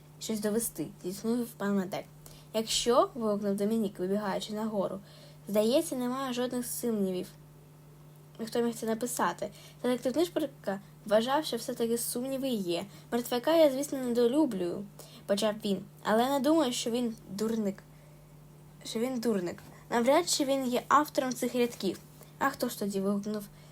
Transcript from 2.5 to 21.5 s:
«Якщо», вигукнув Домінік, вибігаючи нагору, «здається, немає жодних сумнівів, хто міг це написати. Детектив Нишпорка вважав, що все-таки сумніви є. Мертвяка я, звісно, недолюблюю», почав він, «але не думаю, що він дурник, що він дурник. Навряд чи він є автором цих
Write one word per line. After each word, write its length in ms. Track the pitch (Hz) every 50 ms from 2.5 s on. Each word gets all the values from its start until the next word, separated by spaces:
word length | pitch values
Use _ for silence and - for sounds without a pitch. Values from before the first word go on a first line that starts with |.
| -
«Якщо», 560 | 220 220 220 - - - 233 240 285 370 381 -
вигукнув 420 | 247 226 214 208 202 214 202 196
Домінік, 420 | 202 202 208 226 226 214 196 - -
вибігаючи 540 | 180 185 196 208 214 196 180 185 - - 214
нагору, 460 | 208 220 220 214 202 180 - - 202 - - - - - - - - - -
«здається, 480 | 202 214 214 226 262 320 320 - 277
немає 360 | 254 247 247 254 269 277 262 240
жодних 340 | 247 247 247 254 247 240
сумнівів, 600 | - - - - 240 220 208 196 190 185 180 185 - - - - - - - - - - - - - - - - - - - - - - - 226
хто 160 | 226 - 240 233
міг 120 | 240 226
це 120 | - 233
написати. 640 | 220 226 220 247 240 - - 220 175 175 - - 208 - - - - - - -
Детектив 340 | 247 254 247 - 262 240
Нишпорка 640 | 294 349 349 - 311 311 262 - - - 202 196 202 - - - - -
вважав, 400 | 196 202 220 226 254 269 302 311
що 120 | - 247
все-таки 420 | 226 - - 247 240 233 226 233 233
сумніви 500 | - - - 240 247 269 269 262 269 269
є. 380 | 240 208 190 175 170 165 196 - - - - - 240
Мертвяка 440 | 240 240 - 247 247 240 311 320
я, 140 | 330 320 285
звісно, 280 | 262 262 285 - 294 269
недолюблюю», 840 | 254 247 233 240 240 233 254 302 311 262 214 185 180 175 - - 202 - - - - - - - -
почав 280 | - 202 202 220 214 208 214 -
він, 200 | 208 196 185 - - - - -
«але 260 | - 214 220 247 262
не 120 | 277 285
думаю, 320 | 240 294 320 330 285 247 247
що 180 | - - 233
він 240 | 226 247 247 226 226 - - -
дурник, 520 | 190 202 214 226 226 226 214 190 196 - - - - - - - - - - - - - - - - - - - - - -
що 140 | - - 220
він 220 | 233 262 262 240
дурник. 420 | 226 233 214 190 175 170 - - - - - - - -
Навряд 380 | - 240 233 254 285 339 349 -
чи 160 | - - 294
він 220 | 262 277 269 262
є 160 | 240 247 233 - -
автором 440 | - 277 302 - - 302 262 254 240
цих 220 | - 247 240